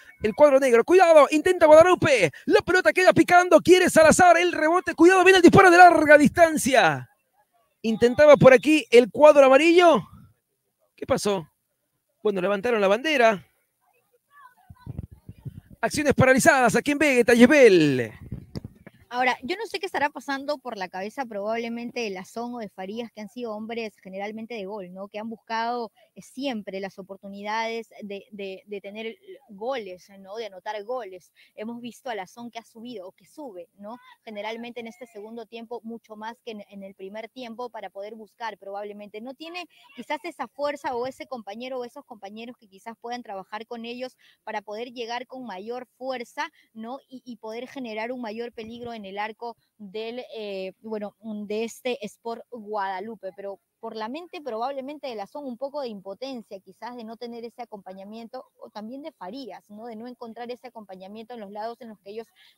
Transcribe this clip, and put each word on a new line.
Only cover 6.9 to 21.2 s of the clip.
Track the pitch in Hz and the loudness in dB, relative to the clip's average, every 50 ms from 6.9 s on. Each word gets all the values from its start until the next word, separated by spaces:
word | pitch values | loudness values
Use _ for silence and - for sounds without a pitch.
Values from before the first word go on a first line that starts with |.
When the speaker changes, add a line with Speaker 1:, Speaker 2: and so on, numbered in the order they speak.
| 147 127 123 - _ _ _ _ _ _ _ _ _ _ _ _ _ _ - | 2 -2 -6 -14 _ _ _ _ _ _ _ _ _ _ _ _ _ _ -4
Speaker 1:
Intentaba | 226 220 190 233 240 247 277 302 302 285 | -4 0 2 2 2 4 6 8 8 8
por | 175 247 262 262 | 10 10 8 8
aquí | 240 - 285 311 302 226 - | 8 6 4 2 2 2 4
el | - 240 247 190 | 6 6 6 4
cuadro | - 233 294 302 294 285 269 | 4 6 8 8 8 8 8
amarillo. | 262 269 269 311 339 339 359 359 339 294 208 151 - - - - _ _ _ _ _ _ _ _ _ _ _ _ _ _ | 6 6 6 4 4 6 6 6 6 4 4 0 -6 -14 -20 -20 _ _ _ _ _ _ _ _ _ _ _ _ _ _
¿Qué | _ - | _ -6
pasó? | - 269 185 - 208 202 190 151 - _ _ _ _ _ _ _ _ _ _ _ _ _ _ - | -4 -4 -2 -2 -2 -4 -4 -6 -10 _ _ _ _ _ _ _ _ _ _ _ _ _ _ -4
Bueno, | 214 202 185 | -4 -2 -2
levantaron | 175 196 202 196 185 247 240 214 | -2 -4 -4 -4 -2 -2 0 0
la | 202 190 | 2 2
bandera. | 202 233 285 320 302 262 233 226 214 175 - _ _ _ _ _ _ _ _ _ _ _ _ _ _ _ _ _ 1077 1077 1047 - 932 906 831 740 - 988 988 - - - - - - - _ - - _ - - - - - _ - - | 0 0 0 0 2 2 2 2 2 0 -6 _ _ _ _ _ _ _ _ _ _ _ _ _ _ _ _ _ _ _ -20 -20 _ _ _ -20 -20 _ -20 -18 -16 -16 -16 -18 -20 -20 _ -20 -20 _ -20 -20 -20 -20 -20 _ -12 -8
Acciones | - 226 - 294 294 285 240 | -8 -6 -4 -2 -2 0 2
paralizadas | - 262 254 262 254 - 339 302 269 247 220 160 | 4 4 4 4 4 4 4 4 4 4 2 2
aquí | 240 - 285 294 | 0 0 -2 0
en | 285 | 0
Vega, | 311 294 254 247 233 | 2 2 2 2 4
Tallesbel. | - 240 233 240 - 311 285 202 190 190 175 156 147 135 127 117 107 - - - - - - - - - - - - _ _ - - - _ _ - | 4 6 6 6 8 8 8 8 8 8 6 4 2 2 0 -4 -6 -10 -16 -18 -16 -16 -16 -16 -16 -16 -16 -16 -16 _ _ -20 -20 -20 _ _ -10
Speaker 2:
Ahora, | 233 247 254 247 240 - - | -6 -4 -2 -2 -2 -4 -6
yo | 247 359 | -10 -8
no | 403 453 | -8 -8
sé | - - 359 | -10 -10 -10
qué | 403 | -8
estará | 370 - 277 277 294 | -8 -6 -4 -4 -6
pasando | - 294 - - 277 269 285 277 294 269 | -6 -8 -10 -10 -10 -8 -6 -8 -8 -8
por | - 247 226 | -10 -12 -12
la | 202 185 180 | -10 -10 -10
cabeza | - 185 190 214 - 285 | -10 -10 -12 -10 -10 -12